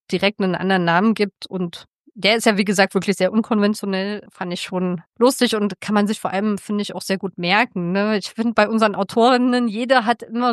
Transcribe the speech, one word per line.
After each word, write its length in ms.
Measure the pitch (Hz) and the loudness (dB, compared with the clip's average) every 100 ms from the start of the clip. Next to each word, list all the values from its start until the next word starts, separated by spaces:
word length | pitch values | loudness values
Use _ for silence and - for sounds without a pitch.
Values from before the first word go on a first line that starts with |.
| - | -6
direkt 280 | 180 196 208 | -2 -2 0
einen 140 | 190 | -2
anderen 300 | 170 185 185 | -2 0 0
Namen 300 | 170 170 220 | 2 2 2
gibt 320 | 214 202 - - | 0 -2 -6 -10
und 400 | 190 175 - - _ _ 214 | -6 -6 -8 -20 _ _ -2
der 140 | 190 | 0
ist 120 | 233 226 | 2 2
ja, 100 | 190 | 2
wie 80 | |
gesagt, 300 | 185 180 190 | 2 2 2
wirklich 220 | 190 202 190 | 2 0 0
sehr 140 | 185 | 2
unkonventionell, 920 | 220 208 214 208 214 196 190 196 208 - | 0 0 2 2 0 -4 -4 -4 -8 -12
fand 200 | - 185 | -10 -8
ich 100 | 175 | -8
schon 400 | - 185 185 175 - - | -6 -4 -2 -4 -8 2
lustig 340 | 240 - 240 | 2 4 0
und 260 | 214 202 190 | 0 -2 -4
kann 140 | - | -2
man 140 | 214 208 | 0 0
sich 100 | 214 | -2
vor 140 | - | -4
allem, 260 | 190 214 202 | -2 -2 -2
finde 240 | - 208 | -4 -6
ich, 100 | 202 170 | -6 -8
auch 60 | |
sehr 140 | - 190 | -4 -4
gut 220 | 190 - | -4 -4
merken, 540 | 175 202 247 185 175 | 0 2 0 -2 -2
ne? 260 | 190 208 214 | 0 0 -2
Ich 120 | - | -4
finde, 240 | - 226 | -4 -2
bei 140 | 220 208 | 2 2
unseren 280 | 220 214 180 | 2 0 0
Autorinnen, 720 | 196 233 240 247 247 247 233 | -2 2 4 4 2 0 -2
jeder 360 | 202 247 254 | -2 2 2
hat 200 | 214 233 | 2 -2
immer 280 | - 226 247 | -4 -4 -2